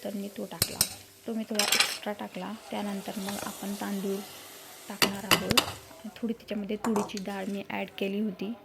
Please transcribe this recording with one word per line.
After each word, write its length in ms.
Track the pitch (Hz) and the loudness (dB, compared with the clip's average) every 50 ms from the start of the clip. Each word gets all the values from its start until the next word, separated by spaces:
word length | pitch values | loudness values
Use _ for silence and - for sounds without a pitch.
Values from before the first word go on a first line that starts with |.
| - | -4
तर 100 | 208 202 | -2 -2
मी 140 | 196 196 202 | -2 -4 -4
तो 160 | - - 202 | -4 -4 -6
टाकला, 340 | 185 - 165 - - - - - - - - - - - - - | -4 2 2 2 2 4 2 2 2 2 -10 -14 -16 -18 -10 -4
तो 80 | - 226 | -2 0
मी 100 | 226 220 | 0 0
थोडा 200 | - 220 208 - | 2 2 4 4
एक्स्ट्रा 480 | - - - - - - - - 214 | 6 6 6 6 4 2 -2 -2 -4
टाकला. 400 | 208 208 214 202 - 180 185 190 214 220 - - | -2 -2 -4 -6 -4 -4 -4 -4 -6 -6 -6 -6
त्यानंतर 420 | 220 208 208 208 202 196 190 190 - | -4 -2 0 0 -2 -2 -4 -4 -4
मग 200 | 208 190 196 202 202 | -2 -2 -2 -2 -2
आपण 320 | - 214 208 - - 196 202 | -2 -4 -4 -4 -4 -4 -2
तांदूळ 420 | 196 208 202 202 196 190 196 196 196 208 - - - - - - - - - - - - - | -2 0 0 0 0 2 2 0 0 -2 -6 -12 -12 -12 -12 -14 -14 -14 -14 -14 -14 -10 -10
टाकणार 360 | 208 190 - 196 196 196 196 196 | 4 4 4 4 4 -4 4 4
आहोत. 280 | 185 170 190 190 185 - - - - - - - - - - 214 - | 4 4 6 4 4 4 4 2 -6 -8 -12 -14 -16 -10 -10 -10 -6
थोडी 160 | - - 220 | -2 -2 -2
त्याच्यामध्ये 440 | 226 - - - 208 208 208 190 214 | -2 -2 -4 -4 -2 -2 0 0 -2
तुरीची 480 | 214 - 233 220 202 202 - - 202 190 | 2 4 4 4 4 2 2 -2 -4 -4
डाळ 200 | 202 202 196 190 | -2 -2 -2 -2
मी 160 | 196 196 196 196 - | -2 -2 -2 -2 -4
ॲड 180 | - 202 202 185 - - | -2 -2 -2 -4 -2 0
केली 220 | 202 190 196 202 | 0 2 2 2
होती. 320 | 220 214 185 - 190 202 233 - | 2 0 0 -2 -2 -4 -4 -6